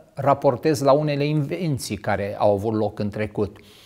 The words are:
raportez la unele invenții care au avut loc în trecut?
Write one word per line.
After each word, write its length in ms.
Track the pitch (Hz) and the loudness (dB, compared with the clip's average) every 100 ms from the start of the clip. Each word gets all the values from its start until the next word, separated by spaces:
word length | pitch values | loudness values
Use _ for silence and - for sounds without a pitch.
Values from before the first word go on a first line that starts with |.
| - | -18
raportez 680 | - - 143 - 120 160 147 | -4 2 2 2 2 0 2
la 100 | 139 | 4
unele 340 | 139 151 143 147 | 4 2 0 0
invenții 720 | 151 143 160 180 135 - 101 | 0 -2 -4 -4 -4 -4 -8
care 400 | - 101 101 107 | -4 -4 -4 0
au 160 | 107 | 2
avut 200 | 101 107 | 2 0
loc 260 | 110 104 - | -2 -2 -2
în 100 | 104 | -6
trecut? 480 | 101 107 - 101 - - - | -4 -6 -4 -4 -6 -20 -20